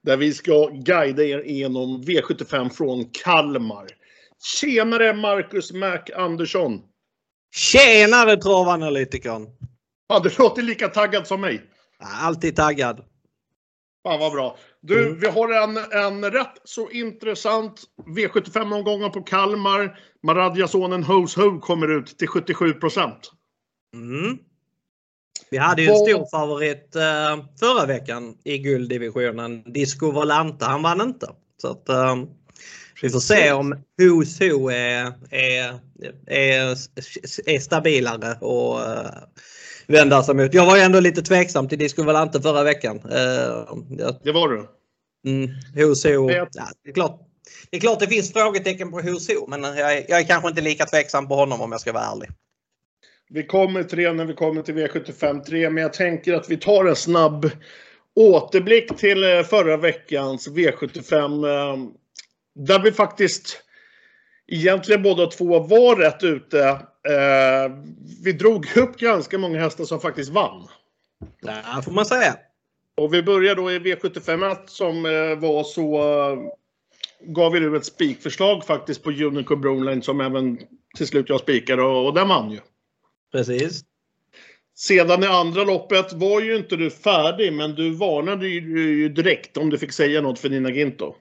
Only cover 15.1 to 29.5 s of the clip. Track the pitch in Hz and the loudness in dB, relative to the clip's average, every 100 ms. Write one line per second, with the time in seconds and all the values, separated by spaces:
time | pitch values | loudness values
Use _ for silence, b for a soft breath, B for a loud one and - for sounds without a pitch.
15.1 | 165 208 220 226 226 214 220 220 208 202 | -2 -2 0 0 0 0 -4 -4 -2 -2
16.1 | 202 202 247 254 - - - 220 240 233 | -4 -4 -4 -6 -12 -16 -12 -10 -8 -10
17.1 | 226 220 196 220 220 220 - - - - | -8 -8 -4 -2 -2 -4 -14 -20 -20 -12
18.1 | 165 196 202 185 220 208 208 202 202 208 | -6 -2 -2 -2 -6 -4 -4 -4 -4 -4
19.1 | 202 175 190 196 208 196 196 202 b b | -8 -2 0 0 0 0 0 -2 b b
20.1 | b 156 170 185 180 180 196 185 180 151 | b 0 2 2 0 0 0 0 -4 2
21.1 | 190 175 170 202 170 - 170 156 151 - | 2 2 2 2 2 -4 -2 0 -2 -4
22.1 | - 165 180 170 - 170 160 165 175 147 | -8 -4 -4 -4 0 0 0 -4 -2 -4
23.1 | - - _ _ _ _ _ _ 117 117 | -6 -20 _ _ _ _ _ _ -18 -12
24.1 | 135 202 254 _ _ _ _ _ _ _ | -8 -8 -8 _ _ _ _ _ _ _
25.1 | _ _ - _ 135 151 170 160 208 208 | _ _ -20 _ -2 0 4 6 6 6
26.1 | 190 - 160 151 147 151 143 _ 160 156 | 2 0 -6 -4 -4 -4 -6 _ -2 -2
27.1 | 151 151 151 139 _ 233 247 139 127 135 | 0 -2 -4 -10 _ 0 2 0 -4 -6
28.1 | 120 117 113 - 143 139 131 123 123 117 | -12 -12 -14 -8 -6 -2 -2 -2 -6 -6
29.1 | 123 123 113 117 | -4 -4 -4 -10